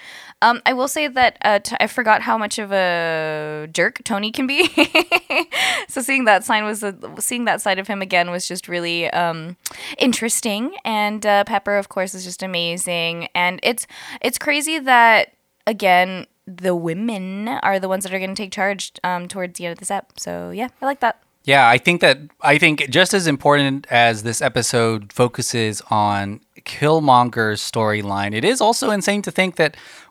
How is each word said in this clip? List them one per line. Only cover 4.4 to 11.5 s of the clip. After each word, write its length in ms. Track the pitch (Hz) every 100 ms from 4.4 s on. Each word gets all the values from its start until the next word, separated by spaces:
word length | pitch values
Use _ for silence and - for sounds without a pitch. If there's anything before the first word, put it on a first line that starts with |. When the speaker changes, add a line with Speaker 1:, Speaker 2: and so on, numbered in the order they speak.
| 262
Speaker 1:
be. 220 | 285 339 -
<laughs> 720 | - 320 339 339 - 277 339 605 762 679 415
So 140 | 269
seeing 220 | 254 269 233
that 180 | 196
sign 200 | 226 220
was 200 | 214 208
a, 100 | 208 190 - 156
seeing 280 | - 247 226
that 140 | 165
side 200 | 208 190
of 80 | 196
him 120 | 196
again 300 | 190 180 175
was 160 | 175 -
just 220 | 180 -
really, 420 | 175 170 170 165
um, 460 | 165 170 165 160 180 - - - -
interesting. 800 | 269 226 226 - 233 202 254 392
And, 400 | - 220 208 214 208
uh, 160 | 202
Pepper, 320 | 202